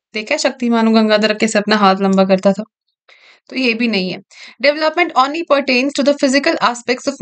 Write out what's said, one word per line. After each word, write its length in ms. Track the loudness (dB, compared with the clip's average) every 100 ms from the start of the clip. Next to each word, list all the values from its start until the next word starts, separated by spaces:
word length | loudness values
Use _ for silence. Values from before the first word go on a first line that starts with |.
| _
देखा 200 | -10 -6
है 40 | -2
शक्तिमान 500 | -2 -2 -2 0 2
को 60 |
गंगाधर 400 | 2 2 2 2
कैसे 260 | 0 -2 0
अपना 160 | 0 2
हाथ 200 | 2 2
लंबा 220 | 2 2
करता 300 | 2 2 2
था? 100 | 0 -6 _ _ _ _ -20 _ _ _
तो 60 | -2
ये 180 | -2
भी 140 | 0 -2
नहीं 240 | -2 -2
है। 60 | -6 -12 -20 -20 -2
Development 480 | 0 2 0 0 0 0
only 260 | 0 -2 -4
pertains 480 | -4 0 0 0 0
to 80 | 0
the 100 | 2
physical 340 | 2 2 0 0
aspects 460 | -2 -2 -6 -4 -6
of 60 | -2